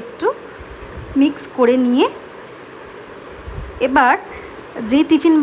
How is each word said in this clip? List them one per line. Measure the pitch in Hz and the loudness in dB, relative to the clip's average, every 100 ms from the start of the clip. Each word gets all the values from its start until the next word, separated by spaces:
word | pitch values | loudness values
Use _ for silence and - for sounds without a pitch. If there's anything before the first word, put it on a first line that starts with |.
একটু | - - 415 - - - - - - - - 269 | -2 -4 -4 -4 -8 -18 -16 -16 -16 -14 -4 2
মিক্স | 294 285 - - | 2 2 -8 2
করে | 240 254 | 4 4
নিয়ে | 247 254 453 - - - - - - - - - - - - - - - - - 254 | 4 4 2 -2 -16 -18 -18 -18 -18 -18 -18 -18 -18 -18 -18 -16 -12 -12 -10 -2 2
এবার | 277 254 - - - - - - - 220 | 4 6 4 -2 -16 -16 -16 -14 -10 0
যে | 277 311 | 2 4
টিফিন | 320 330 311 | 4 6 6